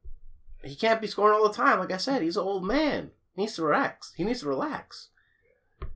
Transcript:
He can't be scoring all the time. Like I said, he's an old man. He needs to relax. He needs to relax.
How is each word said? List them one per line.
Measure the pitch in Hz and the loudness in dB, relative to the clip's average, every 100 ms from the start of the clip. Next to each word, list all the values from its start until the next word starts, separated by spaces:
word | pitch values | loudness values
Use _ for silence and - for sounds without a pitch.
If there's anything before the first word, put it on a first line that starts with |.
| - - - - - - | -12 -12 -12 -18 -18 -16
He | 135 139 | -14 -2
can't | 226 220 | 2 2
be | 214 | 0
scoring | - 208 214 | 4 6 6
all | 214 | 4
the | |
time. | 208 269 208 | 4 2 2
Like | 185 | 0
I | 185 | -4
said, | - 269 | 0 0
he's | 165 190 | 0 0
an | |
old | 185 196 180 | -2 -2 0
man. | 269 302 - 151 - _ - | 2 2 -2 -6 -16 _ -6
He | |
needs | 214 - | -4 -2
to | |
relax. | 156 196 262 - - - | 2 2 0 -4 -16 -6
He | |
needs | 196 240 | -4 -2
to | 147 | -2
relax. | 135 302 254 - - - _ _ _ _ _ _ _ - | -2 -4 -6 -12 -20 -20 _ _ _ _ _ _ _ -10